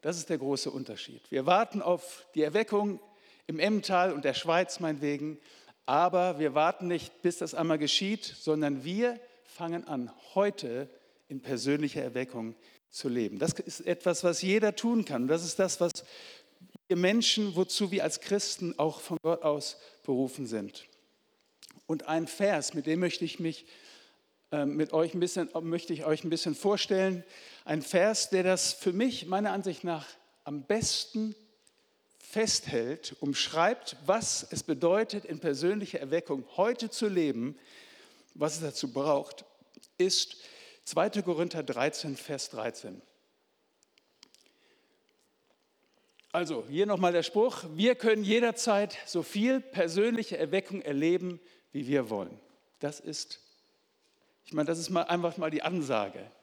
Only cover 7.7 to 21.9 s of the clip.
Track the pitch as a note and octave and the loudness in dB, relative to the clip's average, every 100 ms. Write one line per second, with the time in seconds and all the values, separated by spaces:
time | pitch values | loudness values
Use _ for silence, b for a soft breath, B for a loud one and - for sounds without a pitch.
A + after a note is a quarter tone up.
7.7 | D#3 D3 - G3 G#3+ - - - D#3 D3 | 2 2 2 0 -2 -6 -6 0 2 2
8.7 | C#3 C3+ G3 A#3+ A#3 B B _ - E3+ | -2 -2 0 0 -2 B B _ -10 -6
9.7 | E3+ E3 C#3 A#2+ - - F#3+ G3+ G3 C3 | -6 -6 -6 -6 -10 -4 2 2 2 -6
10.7 | A#2+ C#3+ b b b _ C3+ B2+ B2+ B2+ | -6 -8 b b b _ -10 -4 -2 2
11.7 | D3 D3 D3+ C3 B2+ B2+ A#2+ A2+ A2+ b | 2 2 -2 -4 -4 -4 -6 -8 -10 b
12.7 | b _ - C#3 B2 G#2+ G#2 D#3+ - - | b _ -6 -2 0 -2 0 -2 -2 -8
13.7 | - F3 F3 F#3 E3+ F3+ E3+ F#3 G#3 G#3 | -8 -2 0 0 2 2 2 2 4 4
14.7 | G#3 A#3 A#3 F#3 C3 B2+ E3 E3+ - F#3 | 0 2 2 0 -2 2 2 0 0 0
15.7 | - F3 - B B B B B B - | 2 0 0 B B B B B B -20
16.7 | - _ F3 F#3 A3+ A3+ - G#3 E3+ F#3 | -20 _ 2 4 4 4 2 0 0 0
17.7 | - G3+ F#3+ D#3 - - G3+ - - F3 | 0 0 0 0 -2 -2 -2 0 -4 -4
18.7 | - D#3 D#3 - D#3+ D#3+ E3 D#3 D3 - | 0 -2 -2 -8 -2 0 2 0 0 -4
19.7 | - B B - B2+ C3 C3 B2 A2 G2 | -12 B B -2 0 0 -4 -6 -4 -6
20.7 | - - _ _ _ _ _ _ _ - | -12 -20 _ _ _ _ _ _ _ -20
21.7 | - - | -20 -6